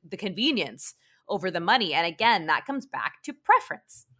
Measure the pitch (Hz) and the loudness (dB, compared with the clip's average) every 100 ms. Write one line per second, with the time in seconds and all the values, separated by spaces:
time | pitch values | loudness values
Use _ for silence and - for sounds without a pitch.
0 | 160 185 202 175 277 247 139 113 - - | -14 -8 -6 -2 0 0 -2 -4 -8 -8
1 | _ _ - 190 185 170 175 247 185 147 | _ _ -6 -4 -2 -2 2 2 2 0
2 | 170 156 226 208 160 135 - 269 - - | 0 2 2 4 2 0 0 -6 -6 -6
3 | - - - 285 - 466 - - - - | -6 -8 -12 -4 4 4 2 -10 -10 -14
4 | - _ | -14 _